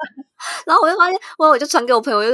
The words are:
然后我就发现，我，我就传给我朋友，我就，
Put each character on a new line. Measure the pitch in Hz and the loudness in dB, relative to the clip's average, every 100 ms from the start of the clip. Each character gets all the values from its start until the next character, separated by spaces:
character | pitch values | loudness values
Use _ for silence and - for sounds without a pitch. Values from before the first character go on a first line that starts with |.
| 311 - - _ - - | -14 -16 -20 _ -14 -12
然 | - 330 | 0 2
后 | |
我 | 320 | 2
就 | 370 | 0
发 | 349 | -2
现， | 381 - - | -2 -8 0
我， | 311 | 2
我 | 262 | 2
就 | 285 | 0
传 | - | -2
给 | 240 | 0
我 | 240 | 0
朋 | 254 | 0
友， | 214 | -2
我 | |
就， | 220 | -2